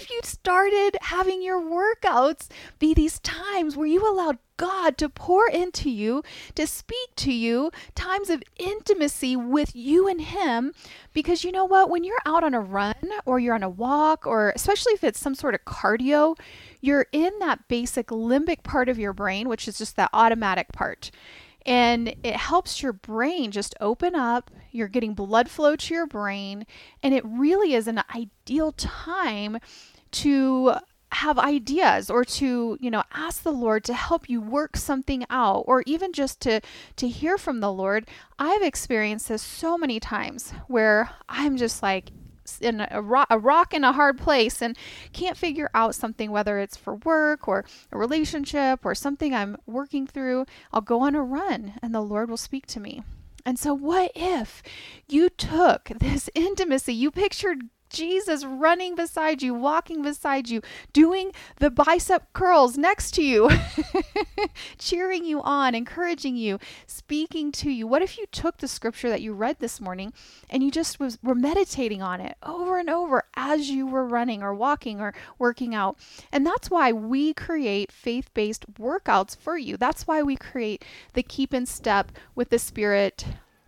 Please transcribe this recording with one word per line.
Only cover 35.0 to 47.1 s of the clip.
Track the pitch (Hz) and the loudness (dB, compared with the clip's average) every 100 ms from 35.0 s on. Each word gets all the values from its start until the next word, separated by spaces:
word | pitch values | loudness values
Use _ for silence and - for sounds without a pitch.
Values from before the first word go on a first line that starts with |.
| 269 269 247 | -2 -4 -2
out, | 262 220 202 - | 0 2 2 4
or | 254 | 2
even | 247 320 381 | 2 -2 -4
just | 330 269 - | -2 -4 -2
to, | 254 220 - - - - | 0 0 -2 -20 -18 -6
to | 247 | -6
hear | 233 311 392 | -2 -2 -2
from | - 240 | -2 -4
the | 202 | -2
Lord. | 190 190 214 226 - - - | -2 0 -2 -4 -20 -16 -4
I've | 302 403 | 0 2
experienced | 359 - - 226 214 214 - | 2 -2 -2 0 0 -4 -6
this | 220 | -6
so | - - 330 339 | -8 -6 -2 0
many | 302 220 | -2 -4
times | - 208 - - - - - | -4 -6 -6 -10 -14 -14 -2
where | 240 220 208 226 - - | 2 4 4 2 -6 -10
I'm | - 285 262 | -2 0 0
just, | 233 - | -2 -2
like, | 196 190 - - - - - | -2 -2 -6 -20 -20 -20 -18
s-, | - | -4
in | - 220 214 | -2 -2 -4
a | 208 | -6
ro-, | 208 254 285 | 0 4 4
a | 226 | 4
rock | 226 311 349 | 6 4 4
in | 311 | 4
a | 262 | 4
hard | 269 285 269 | 6 4 4
place | 320 277 226 - | 2 4 4 0
and | 233 240 - - - | -6 -6 -14 -20 -14
can't | - 359 - | -6 -6 -4
figure | 349 294 294 | -4 -2 0
out | - 226 226 | 2 2 0
something, | 226 220 214 | -6 -6 -4
whether | 208 208 202 | -2 0 -2
it's | 202 - | -4 -8
for | - | -10
work | 214 330 | -4 0